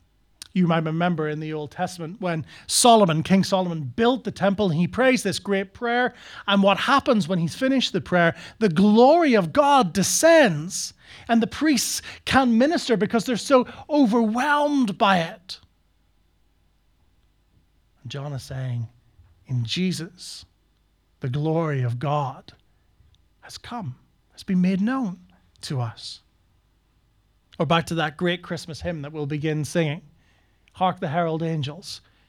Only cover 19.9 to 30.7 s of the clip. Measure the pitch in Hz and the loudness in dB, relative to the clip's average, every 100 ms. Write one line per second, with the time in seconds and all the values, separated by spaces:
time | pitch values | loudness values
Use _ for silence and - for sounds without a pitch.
19.9 | 147 160 - - - - _ _ _ _ | -4 -8 -14 -20 -18 -20 _ _ _ _
20.9 | _ _ _ 135 139 156 160 160 139 123 | _ _ _ -6 -2 0 0 0 -2 -2
21.9 | 120 143 147 135 127 - - _ _ _ | -2 -2 -2 -2 -8 -18 -20 _ _ _
22.9 | _ _ _ _ _ - - - 240 156 | _ _ _ _ _ -20 -20 -12 -10 -10
23.9 | 127 _ _ _ - - 185 180 190 208 | -12 _ _ _ -14 -2 0 2 2 0
24.9 | 262 220 180 - _ _ _ - 139 117 | -2 -4 -8 -16 _ _ _ -8 -6 -6
25.9 | - - - _ _ _ _ _ _ _ | -8 -16 -18 _ _ _ _ _ _ _
26.9 | _ _ _ _ _ _ - 151 165 - | _ _ _ _ _ _ -6 0 0 0
27.9 | 165 156 151 175 175 - 170 - 147 170 | -4 -4 -2 -4 -4 -6 -12 -10 -10 -8
28.9 | 160 143 156 147 151 160 151 147 175 156 | -8 -10 -8 -6 -4 -4 -2 -2 -2 -2
29.9 | 160 - _ _ _ _ _ _ | -4 -12 _ _ _ _ _ _